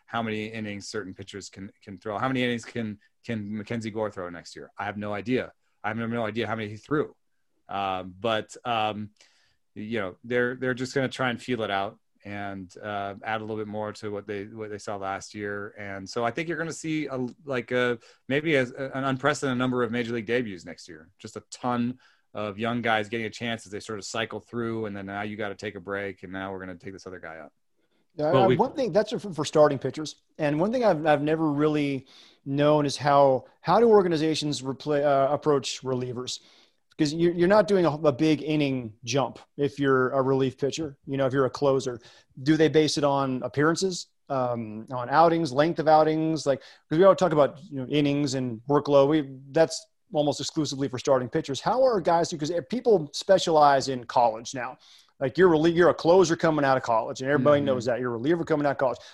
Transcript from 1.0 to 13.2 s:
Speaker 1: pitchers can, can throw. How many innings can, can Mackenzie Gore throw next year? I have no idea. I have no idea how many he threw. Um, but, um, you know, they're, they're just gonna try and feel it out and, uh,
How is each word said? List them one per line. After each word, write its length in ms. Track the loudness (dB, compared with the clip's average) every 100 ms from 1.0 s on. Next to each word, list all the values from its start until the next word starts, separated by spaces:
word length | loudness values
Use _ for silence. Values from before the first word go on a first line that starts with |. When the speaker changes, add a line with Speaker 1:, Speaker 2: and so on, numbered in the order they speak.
| -10
Speaker 1:
pitchers 380 | -12 -14 -14 -16
can, 200 | -16 -18 _
can 140 | -20 -14
throw. 180 | -8 -4
How 120 | -2
many 140 | 0
innings 220 | -2 -4
can, 340 | -6 -8 -8 -8 _ _
can 320 | -8 -8 -6 -8
Mackenzie 340 | -6 -6 -6
Gore 200 | -4 -6
throw 200 | -6 -10
next 260 | -12 -16 -18
year? 140 | -18 -12
I 60 |
have 120 | -10 -8
no 160 | -6
idea. 400 | -6 -2 -2 -4 -12 _ _
I 40 | -8
have 100 | -6
no 260 | -4 -4
idea 220 | -4 -4 -4
how 100 | -4
many 140 | -6
he 60 | -10
threw. 380 | -4 -2 -2 -8 _ _ _ _ -10
Um, 460 | -6 -4 -4 -8 -6
but, 380 | -2 -2 -4 -10
um, 460 | -4 -2 -2 -4 -10 _ _ _ _ _ _
you 260 | -14 -8 -6
know, 160 | -6 -8
they're, 320 | -4 0 0 -2
they're 180 | -4
just 200 | -4 -4
gonna 140 | -2 -2
try 200 | -2 -4
and 120 | -4
feel 220 | -4 -4
it 80 | -2
out 280 | -4 -4 -10 _ _
and, 500 | -14 -10 -10 -10 -14 -14
uh, 320 | -8 -6 -8 -8